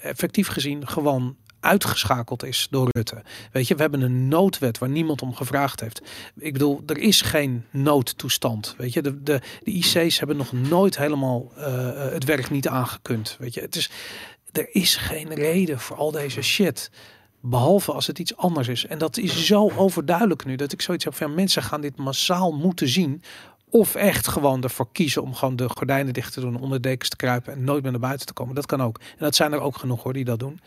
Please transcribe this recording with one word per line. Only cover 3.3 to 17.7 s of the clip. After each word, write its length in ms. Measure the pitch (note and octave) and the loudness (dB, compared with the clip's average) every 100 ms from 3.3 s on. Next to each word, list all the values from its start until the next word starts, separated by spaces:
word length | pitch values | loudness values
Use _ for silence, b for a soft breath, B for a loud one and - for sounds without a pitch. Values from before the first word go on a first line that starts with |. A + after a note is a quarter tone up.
| B B | B B
Weet 160 | C3 B2 | -2 2
je, 80 | D#3 | 2
we 60 | |
hebben 200 | D3+ C#3+ | 2 2
een 260 | B2+ B2+ C3 | 2 2 4
noodwet 500 | D#3 G3 - B2+ A2+ | 4 4 4 0 0
waar 120 | B2+ | -2
niemand 320 | D3 D#3+ C#3 | 0 0 -2
om 140 | C3 B2 | -4 -6
gevraagd 440 | C3 C#3+ C#3 - | -2 0 0 -2
heeft. 220 | A2+ - B B B - | -10 -10 B B B -10
Ik 180 | D#3 | -6
bedoel, 280 | C3+ D3 C#3+ D3+ | 0 2 0 -4
er 120 | D#3 | 0
is 240 | A3 F#3+ | 4 4
geen 440 | - D#3 C#3+ A#2+ A2+ | 4 2 2 0 -4
noodtoestand. 1040 | C#3 C#3 D3 B2+ - C3 - B2+ A2 G#2+ - | 0 4 4 2 -4 -4 -2 -2 -2 -6 -8
Weet 160 | B2+ | -4
je, 80 | C#3+ | -2
de, 220 | C#3+ C#3+ | -2 -2
de, 180 | C#3+ C#3 B B | 0 0 B B
de 80 | - | -4
I 80 | F3+ | 0
C's 380 | E3 F3+ E3 D#3 | 2 4 4 2
hebben 180 | C#3+ D3 | 0 -2
nog 140 | C#3 | -2
nooit 460 | B2+ C3 E3+ G3 E3+ | -2 2 6 4 4
helemaal, 540 | D3 D3 C3 B2 - - | 0 0 0 0 -4 -8
eh, 340 | D3+ B2+ B2+ | -6 -4 -4
eh, 220 | C#3+ C3+ | -4 -4
het 100 | D#3+ | -2
werk 260 | C3 D3 B2+ | 0 0 0
niet 180 | C#3+ C#3 | -2 0
aangekund. 680 | B2+ A#2+ - - A2+ G#2+ - | 0 -2 -4 -4 -4 -4 -10
Weet 140 | B2+ | -10
je, 80 | - | -8
het 140 | - E3 | -8 -6
is, 140 | - B B B B B - | -6 B B B B B -8
er 160 | - - | -6 0
is 240 | - E3+ - | 2 2 2
geen 380 | - D#3+ D#3 | -2 -6 -6
reden 460 | D#3 D3+ F3 F3+ C3+ | -2 2 4 2 0
voor 160 | - - | -6 -2
al 160 | D3+ | -2
deze 300 | D#3 C#3+ C3 | -2 -4 -2
shit. 500 | A#2 - F3+ - - B B B B _ B2 | 0 2 2 0 -8 B B B B _ -2
Behalve 460 | B2 C3 | 2 6